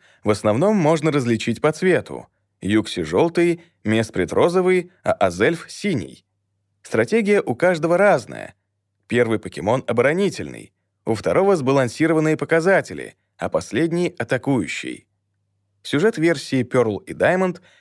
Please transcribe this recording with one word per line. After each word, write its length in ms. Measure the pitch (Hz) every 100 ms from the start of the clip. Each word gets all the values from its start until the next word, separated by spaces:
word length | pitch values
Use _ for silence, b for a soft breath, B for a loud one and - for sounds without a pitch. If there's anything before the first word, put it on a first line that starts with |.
| b b
в 60 | 104
основном 480 | 107 107 107 190 214
можно 340 | 151 160 156
различить 480 | 151 120 113 - 113
по 140 | 151
цвету. 540 | 156 185 147 - 64 - _ _ _
Юкси — 400 | 95 107 101 -
жёлтый, 580 | 78 90 165 170 170 170 B B
Месприт — 480 | 107 110 110 - 87
розовый, 580 | 85 160 180 180 185 175 b
а 80 | -
Азельф — 540 | - 98 87 127 165 -
синий. 560 | - 208 135 69 62 _ _ _ _ _ _
Стратегия 600 | - 110 - 226 202 202
у 140 | - 120
каждого 420 | 180 170 160 175
разная. 580 | 202 156 107 58 50 _ _ _ _ _ _
Первый 320 | 117 117 107
покемон — 440 | 92 - 92 131 -
оборонительный, 840 | 113 127 170 202 - 73 60 - _ _ _ -
у 80 |
второго — 420 | 110 - 160 196 185
сбалансированные 800 | 127 139 123 - 160 160 156 156
показатели, 800 | 139 165 170 180 - 73 57 _ _ _
а 100 | 92
последний — 640 | 80 - 107 165 170 175 -
атакующий. 880 | - 127 139 131 76 - 64 60 _ _ _ _ _ _ _ _
Сюжет 340 | - 139 214 226
версии 460 | 165 151 - 131
Pearl 380 | 120 131 110 98 -
и 80 |
Diamond 480 | 78 104 185 185 180 b b